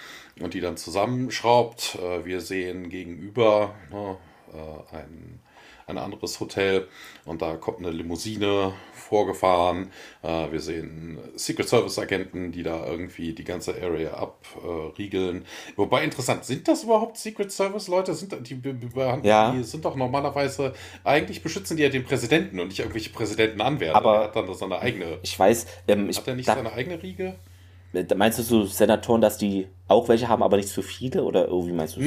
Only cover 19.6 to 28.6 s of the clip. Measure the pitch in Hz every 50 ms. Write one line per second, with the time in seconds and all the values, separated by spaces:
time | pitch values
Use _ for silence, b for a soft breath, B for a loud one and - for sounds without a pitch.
19.6 | 117 - - 156 156 165 135 135 127 123 131 143 147 143 135 143 139 131 - -
20.6 | 139 131 B B B B B B - 101 113 127 - - - - - 160 - 196
21.6 | - - 165 156 147 131 131 127 123 - 139 120 120 117 147 165 190 - - 90
22.6 | 87 95 95 - 120 104 110 113 - - - - 113 101 107 113 110 110 - 101
23.6 | 110 131 151 127 87 80 80 107 - 113 107 107 107 - - 113 90 92 90 -
24.6 | 101 95 92 85 113 120 123 95 85 82 78 90 - - - - 95 101 117 113
25.6 | B B B B B - 101 101 101 85 95 - - 135 127 131 123 - 107 131
26.6 | 117 113 107 117 139 180 175 165 190 185 185 190 185 190 185 - b b b b
27.6 | b b b b b b - 92 90 - 95 92 101 113 113 123 113 123 120 110